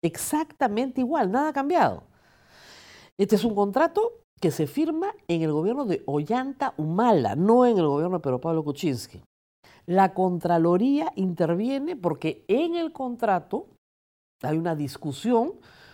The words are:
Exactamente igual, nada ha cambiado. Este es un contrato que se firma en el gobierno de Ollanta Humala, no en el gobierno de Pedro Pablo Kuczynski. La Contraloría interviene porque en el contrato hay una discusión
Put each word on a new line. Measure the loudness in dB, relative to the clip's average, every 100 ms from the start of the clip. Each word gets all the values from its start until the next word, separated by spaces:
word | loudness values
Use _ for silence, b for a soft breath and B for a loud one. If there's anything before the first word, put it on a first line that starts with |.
Exactamente | -6 -4 -4 -4 -4 -2 -2 0 -2 -2
igual, | -2 0 0
nada | 0 -2
ha |
cambiado. | -2 0 2 2 0 -12 B B B B B B B B B B -4
Este | 2 2
es |
un | 2
contrato | 0 0 2 0 2 -2 -4 _ _
que | -2
se | 0 -2
firma | -2 -2 -2 -4 -6 -4
en | -2
el | 0
gobierno | 0 0 -2
de | -2 -4 -2
Ollanta | -4 -2 -4 -4 -6 -6 -4
Humala, | -2 2 4 4 2 2
no | 4 6 6
en | 4
el | 2
gobierno | 2 0 -2
de |
Pedro | -2 -2
Pablo | -2 -2
Kuczynski. | -2 -4 -2 -4 -6 -18 -20 _ _ _ b b -2
La | 2 2
Contraloría | 2 0 0 0 2 4 4 2 0 -2
interviene | -2 -4 0 0 0 -2 -4 -4
porque | -4 -4 -2 -4 -6 0
en | 0 2
el | -2 -4
contrato | -6 -8 -2 0 0 -2 -8 -8 _ _ _ _ _ _ _
hay | -4 -2
una | -2
discusión | -2 -4 -6 -8 -6 0 2 0 -4 b b b